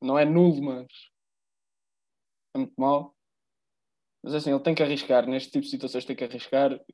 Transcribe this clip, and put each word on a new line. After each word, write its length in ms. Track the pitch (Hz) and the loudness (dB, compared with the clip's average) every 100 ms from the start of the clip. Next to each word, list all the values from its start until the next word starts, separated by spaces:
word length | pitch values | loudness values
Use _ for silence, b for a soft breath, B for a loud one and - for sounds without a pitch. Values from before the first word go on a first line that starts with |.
não 160 | 131 143 | 0 2
é 60 | |
nulo, 400 | 151 170 175 143 | 4 6 4 4
mas 240 | 143 127 127 - - _ _ _ _ _ _ _ _ _ _ _ _ _ _ 135 | -2 -8 -12 -20 -20 _ _ _ _ _ _ _ _ _ _ _ _ _ _ -8
é 40 | |
muito 140 | 131 - | -8 -2
mau. 360 | 135 143 - _ _ _ _ _ _ _ _ _ _ _ | 0 0 -2 _ _ _ _ _ _ _ _ _ _ _
Mas 100 | - | -6
assim, 160 | 151 147 | -4 0
ele 100 | 139 | 0
tem 140 | 165 | 0
que 80 | 160 | 2
arriscar, 460 | 147 143 - 127 120 | 0 0 2 2 2
neste 240 | 131 135 | -2 -4
tipo 140 | 143 143 | -6 -6
de 40 | |
situações 340 | 131 135 127 | -6 -6 -6
tem 120 | - 135 | -8 -8
que 80 | |
arriscar, 480 | 123 123 - 135 139 139 - | -8 -10 -4 0 2 0 -12